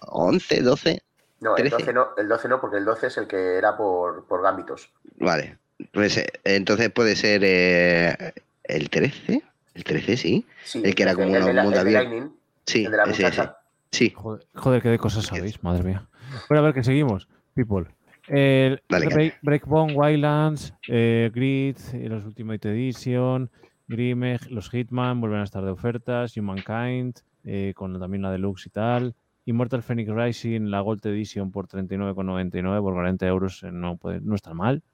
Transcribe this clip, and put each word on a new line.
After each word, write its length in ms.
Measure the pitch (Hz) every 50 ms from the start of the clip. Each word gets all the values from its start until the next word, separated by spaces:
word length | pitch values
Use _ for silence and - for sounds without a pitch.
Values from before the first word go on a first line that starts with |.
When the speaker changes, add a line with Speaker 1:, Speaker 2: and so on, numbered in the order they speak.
| -
Speaker 1:
once, 540 | - - - 82 90 143 185 - - - -
doce, 400 | - 123 139 151 - 160 - - - _ _ _ _ _ _ _
Speaker 2:
No, 160 | - 113 98
el 60 | 90 117
Speaker 1:
trece. 140 | 143 117
Speaker 2:
doce 160 | 117 160 127 117
no, 140 | 123 127 - -
el 100 | - 104
doce 200 | 104 113 113 -
no, 140 | 120 127 131
porque 160 | 127 107 101
el 80 | 101 98
doce 220 | 110 113 - -
es 100 | 123 -
el 100 | 120 104
que 300 | - 104 95 92 92 90
era 180 | 92 107 104 101
por, 500 | - 110 98 92 90 90 87 85 - -
por 160 | - 98 90 92
gambitos. 480 | 95 95 95 87 - - - - - _ _ _ - _
Speaker 1:
Vale, 400 | - - 90 85 76 71 - - - _ _ _ - - -
pues, 260 | - 101 104 98 -
eh, 100 | - - - - - -
entonces 460 | 98 98 98 95 90 107 101 117 104
puede 240 | - 123 117 110 98
ser, 260 | - - 107 104 98 101
eh, 720 | 95 92 90 90 90 90 87 87 87 85 85 85 85 67 - - 82 - - - _ _ _ -
el 260 | - - 156 147 -
trece, 540 | - - - 139 - - - - 214 294 - _ _ _ _ _ _
el 100 | - -
trece 340 | - 156 156 - - 113
sí, 280 | 135 - 82 113 202 - - - - -
Speaker 2:
Sí, 180 | - - 113 104
Speaker 1:
el 100 | 95 95
que 80 | - 101
era 80 | 95
Speaker 2:
el 60 | 92
de, 60 | 90 98
Speaker 1:
como 120 | 92 95
Speaker 2:
el 80 | 95 92
de 60 | 98
Speaker 1:
un 60 | 98
Speaker 2:
la, 80 | 95 101
Speaker 1:
mundo 160 | 101 98 95
Speaker 2:
el 60 | 92
de 120 | 101 107
Speaker 1:
abierto. 180 | - 127 120 117
Speaker 2:
Lightning, 200 | 117 135 151 - _ _ _ _ _ _
Speaker 1:
Sí, 200 | - - 117 107
Speaker 2:
el 60 | 110
de 60 | 107
la 60 | 104 107
Speaker 1:
ese, 200 | 101 - - 95
Speaker 2:
muchacha. 200 | 87 - - 95
Speaker 1:
ese. 80 | - - - _ _ _ _ _ _
Sí. 220 | - - 120 104 -
Speaker 3:
Joder, 300 | - 101 110 110 101 - _ _
joder, 280 | - - 135 127 120
qué 80 | - 117
de 80 | 117
cosas 260 | 113 - 113 101 110 101
Speaker 1:
Ese. 100 | - 92
Speaker 3:
sabéis, 280 | 87 87 107 - - -
madre 200 | 87 87 87 87
mía. 240 | 92 95 98 - - _ _ - 131 135 120 - -
Bueno, 120 | 151 151 147
a 20 |
ver, 80 | 156 147
que 100 | 131 117
seguimos, 440 | 131 131 147 151 127 101 95 - _ _ _ _ _ _
people. 320 | 131 123 110 101 92 85 - - _ _ _ _ _ _
El 540 | - 143 139 139 139 135 135 135 131 135 - - -
Speaker 1:
Dale, 160 | - 180 156
Speaker 3:
Break-, 60 | 156 139
Speaker 1:
dale. 180 | 156 156 160 - - -
Speaker 3:
Breakbone, 500 | 147 147 143 - 135 151 160 160 156 147
Wildlands, 800 | 139 147 151 151 147 143 147 147 151 151 156 151 139 - - - _ -
eh, 420 | - 123 117 117 117 117 117 117 113 110
Grid, 440 | 120 131 135 135 135 135 139 127 - - - 123
eh, 160 | 123 123 113
los 160 | 110 107 101
Ultimate 460 | 107 107 - 113 110 110 104 - 107
Edition, 800 | 104 117 127 131 120 - - 131 123 123 127 127 127 127 127 120 - _ - _ _ _ _
Grimeg, 600 | - 120 113 123 123 123 123 123 127 123 120 - -
los 220 | 131 107 95 -
Hitman 500 | - 123 123 113 123 123 123 127 123 120
vuelven 200 | 117 107 104 104
a 20 | 101
estar 200 | 101 - 98 95
de 60 | 95
ofertas, 680 | 92 92 - 120 117 120 - - 123 120 123 120 -
Humankind, 840 | 113 104 98 95 98 - - 107 113 120 123 127 127 123 127 120 - _ _ _ _ -
eh, 300 | - 104 98 98 98 92
con 220 | - 98 95 92 92
también 240 | 92 90 98 98 98
la 80 | 95
Deluxe 340 | 95 92 95 98 95 90 -
y 40 | -
tal, 420 | - 101 107 117 123 123 127 123 117 - _ _ _ _ _
Immortal 380 | 123 117 117 123 117 135 123 -
Phoenix 260 | - 123 117 110 107
Rising, 640 | 107 113 120 120 113 - - 117 113 113 107 104
la 100 | 98 101
Gold 240 | 98 107 110 98 -
Edition 460 | 107 104 104 107 - - 104 98 95
por 160 | 95 101 92
treinta 260 | - - 98 95 90 98
y 40 | 95
nueve 160 | 101 98 95
con 100 | 98 95
noventa 320 | 95 92 92 92 90 90
y 60 | 90 90
nueve, 180 | 92 98 104
por 140 | 101 95 92
cuarenta 320 | 90 87 90 92 92 92
euros, 340 | 92 92 95 95 95 92 -
eh, 100 | 92 92
no 240 | 87 90 87 87 87
puede, 220 | 85 - 90 90 90
no 120 | - 107 107
está 220 | 98 - 82 82
mal. 260 | 82 95 117 139 160 - _